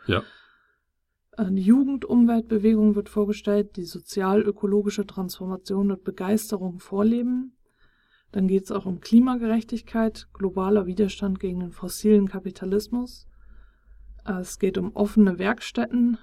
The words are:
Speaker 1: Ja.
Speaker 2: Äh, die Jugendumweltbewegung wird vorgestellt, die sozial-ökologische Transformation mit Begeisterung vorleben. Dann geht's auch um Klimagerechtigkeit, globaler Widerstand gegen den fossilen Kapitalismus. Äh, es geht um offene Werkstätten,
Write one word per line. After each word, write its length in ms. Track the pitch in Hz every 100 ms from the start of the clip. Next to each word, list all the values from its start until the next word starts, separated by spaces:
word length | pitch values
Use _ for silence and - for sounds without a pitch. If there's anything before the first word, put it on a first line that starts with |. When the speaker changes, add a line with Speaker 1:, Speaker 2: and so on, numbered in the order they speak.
| -
Speaker 1:
Ja. 160 | - - - _ _ _ _ _ _ _ _ _ -
Speaker 2:
Äh, 140 | 196
die 100 | 196
Jugendumweltbewegung 1300 | 190 254 269 269 - 240 233 233 220 220 214 220 214 202
wird 140 | 202
vorgestellt, 640 | 214 202 208 208 208 208 -
die 80 |
sozial-ökologische 1200 | 170 175 - - 190 202 208 202 202 208 202 202 202
Transformation 840 | - 185 - 185 185 - 196 202
mit 160 | 190 -
Begeisterung 760 | 185 185 214 - 202 185 180
vorleben. 800 | - 196 220 240 247 254 262 - _ _ _ _ _ _ _
Dann 160 | 202 190
geht's 240 | 190 190
auch 140 | 202 190
um 160 | 175
Klimagerechtigkeit, 1300 | - 226 254 247 233 226 220 226 - 226 220 220 -
globaler 520 | - 196 185 190 208 180
Widerstand 540 | 185 202 - 202 190
gegen 180 | 190 180
den 120 | 180
fossilen 580 | - 180 - 214 214 196
Kapitalismus. 960 | 190 185 185 185 202 208 240 247 - - - - - - _ _ - - - -
Äh, 140 | 185
es 180 | 185 -
geht 200 | 190 190
um 160 | 185 214
offene 420 | 208 214 196 180
Werkstätten, 800 | 190 233 - - 233 240 240 226